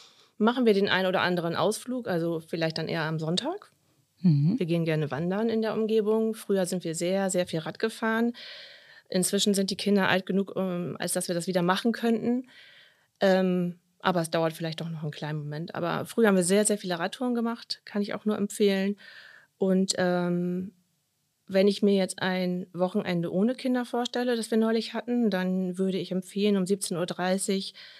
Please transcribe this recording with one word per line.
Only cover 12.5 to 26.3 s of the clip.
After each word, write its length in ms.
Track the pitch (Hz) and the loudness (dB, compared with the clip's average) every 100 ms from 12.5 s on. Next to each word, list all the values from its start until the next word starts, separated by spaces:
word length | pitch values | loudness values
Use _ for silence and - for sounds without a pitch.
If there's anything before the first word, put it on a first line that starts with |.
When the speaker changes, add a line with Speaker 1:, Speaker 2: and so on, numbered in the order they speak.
| - - - - _ _ - | -16 -20 -20 -20 _ _ 0
Speaker 1:
Ähm, 580 | 196 190 185 180 175 175 _ _ | 4 4 4 0 -2 -6 _ _
aber 180 | - 180 | 0 0
es 80 | 160 | 0
dauert 220 | 165 165 | 0 0
vielleicht 260 | 160 165 156 | -2 -8 -6
doch 80 | 165 | -8
noch 140 | 160 | -6
einen 80 | 156 | -8
kleinen 280 | - 151 156 | -6 -6 -6
Moment. 360 | 147 151 170 | -6 -8 -8
Aber 320 | - 170 156 165 | -4 -2 -2 -4
früher 220 | - 220 | 2 4
haben 80 | 190 | 4
wir 60 | |
sehr, 200 | 175 202 | 4 2
sehr 140 | 208 208 | 2 0
viele 200 | 185 170 | -2 -4
Radtouren 360 | 185 - 247 | -4 -4 -4
gemacht, 480 | 233 226 226 - - | -2 -2 -6 -10 -14
kann 160 | - 208 | -8 -6
ich 120 | 202 | -4
auch 100 | - | -4
nur 120 | 208 208 | -2 -2
empfehlen. 580 | 208 - 202 196 196 202 - - - - _ - | -2 2 2 2 0 -4 -10 -20 -20 -20 _ -2
Und, 340 | 190 185 190 - | 2 4 2 0
ähm, 760 | 180 180 175 175 180 180 190 - _ _ _ _ _ _ - | 0 2 0 0 -2 -4 -8 -12 _ _ _ _ _ _ -2
wenn 140 | 190 202 | 2 4
ich 160 | 202 | 4
mir 120 | 202 | 4
jetzt 280 | 196 185 - | 4 2 -2
ein 440 | 185 185 180 180 180 | -2 0 0 -2 -4
Wochenende 600 | 170 180 208 - 175 165 | -4 -2 -2 -2 -2 0
ohne 240 | 180 226 254 | 0 0 0
Kinder 280 | 262 247 | -2 -2
vorstelle, 520 | 240 240 247 247 247 233 | -2 -4 -4 -2 -2 -2
das 160 | 220 | 0
wir 40 | 220 | 2
neulich 360 | 220 226 220 | 4 2 -2
hatten, 360 | 226 - 240 226 | -6 -2 2 2
dann 480 | 185 185 185 185 180 | 2 0 0 -2 -2
würde 200 | 190 185 | -2 -2
ich 140 | 180 | -2
empfehlen, 440 | 185 180 | -4 -4